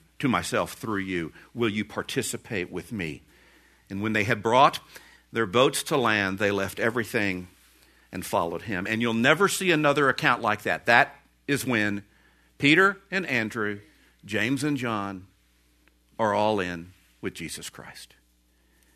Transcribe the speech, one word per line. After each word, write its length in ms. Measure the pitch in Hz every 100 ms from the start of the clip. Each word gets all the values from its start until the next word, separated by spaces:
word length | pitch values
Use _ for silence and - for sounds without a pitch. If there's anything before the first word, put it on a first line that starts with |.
| _ -
to 80 | 139
myself 460 | 101 85 113 87
through 260 | - 117 101
you. 320 | 95 92 78 - -
Will 160 | 123 117
you 160 | 104 104
participate 840 | - 87 - 113 110 - 104 87
with 200 | 87 82
me? 300 | 110 82 71 - _ _ _ _ _ -
And 120 | 98
when 120 | 110
they 120 | 107 101
had 180 | 113
brought 360 | 110 123 151 - - - - - _
their 140 | 113 107
boats 380 | 113 139 147
to 140 | - 151
land, 420 | 117 107 98 95
they 120 | 104
left 280 | 101 98 -
everything 680 | 113 120 107 120 101 92 90 - _ _ _ _ _
and 140 | 95 -
followed 380 | 104 85 85
him. 220 | 101 92 101
And 160 | 110
you'll 120 | 117
never 340 | 113 127 160 190
see 240 | - 190
another 380 | 160 151 143 139
account 320 | - 151 120
like 220 | 110 104
that. 220 | 107 82 -
That 300 | 120 139 - _ _ -
is 180 | 139 113
when 380 | 117 104 101 - _ _ _ _ -
Peter 400 | 143 151 190 196 -
and 140 | 190 165
Andrew, 540 | 127 110 117 104 101 - _ _ _ -
James 380 | 107 110 135
and 140 | 147 143
John 500 | 120 107 98 95 98 _ _ _ _ _ _ _ _ -
are 140 | 110
all 260 | 104 107 107
in 340 | 90 87 87 - _ _
with 120 | 101
Jesus 360 | - 82 - -
Christ. 440 | - - - - _ _ _ _ _ _ _ _